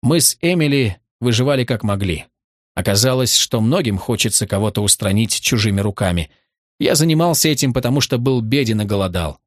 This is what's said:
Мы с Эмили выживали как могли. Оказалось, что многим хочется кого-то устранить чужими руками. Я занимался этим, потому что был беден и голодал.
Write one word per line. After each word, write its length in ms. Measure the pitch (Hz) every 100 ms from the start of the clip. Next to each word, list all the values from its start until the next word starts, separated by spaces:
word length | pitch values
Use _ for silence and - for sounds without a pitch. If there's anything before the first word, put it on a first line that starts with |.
Мы 180 | - 165
с 160 | 135 -
Эмили 600 | 165 180 151 143 117 92 _ _
выживали 440 | 120 117 127 139
как 200 | 120 120
могли. 420 | 104 101 98 80 - _ _ _ _ -
Оказалось, 600 | 98 101 127 131 123 -
что 240 | - 117
многим 380 | 110 165 110 98
хочется 480 | - 110 110 - 104
кого-то 380 | 98 107 104
устранить 580 | 104 - 104 98 113 -
чужими 400 | - 120 107 98
руками. 480 | 101 - 95 87 80 _ _ _ _ _
Я 140 | -
занимался 560 | 147 160 156 170 156 160
этим, 240 | 147 139
потому 280 | 123 120 139
что 180 | 127 127
был 220 | 123 127
беден 400 | 110 139 123 110
и 40 | 104
голодал. 540 | 101 95 87 80 76